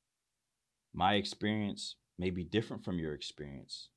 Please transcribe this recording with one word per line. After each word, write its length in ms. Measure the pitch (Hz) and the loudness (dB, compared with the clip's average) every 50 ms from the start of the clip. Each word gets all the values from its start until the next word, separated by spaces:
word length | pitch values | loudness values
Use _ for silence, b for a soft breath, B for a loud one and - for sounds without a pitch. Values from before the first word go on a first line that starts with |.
| _ _ _ _ _ _ _ _ _ _ _ _ _ _ _ _ _ _ - | _ _ _ _ _ _ _ _ _ _ _ _ _ _ _ _ _ _ -2
My 200 | - 90 98 104 | 4 6 6 6
experience 840 | 101 101 - - - 104 104 107 107 104 101 98 - - - - - _ _ _ - | 6 4 0 -2 -2 0 2 2 2 2 0 -2 -4 -8 -10 -12 -14 _ _ _ -2
may 140 | 90 95 | 0 0
be 120 | 90 90 85 | 0 0 -2
different 400 | 78 101 107 110 - - - - | 0 0 0 0 0 -4 -8 -4
from 140 | 95 92 85 | -2 -2 0
your 160 | 80 78 76 | 0 0 -2
experience. 760 | 71 - - - - 73 71 69 62 - - - - - - _ | -4 -6 -10 -10 -10 -10 -10 -10 -12 -12 -14 -14 -14 -16 -16 _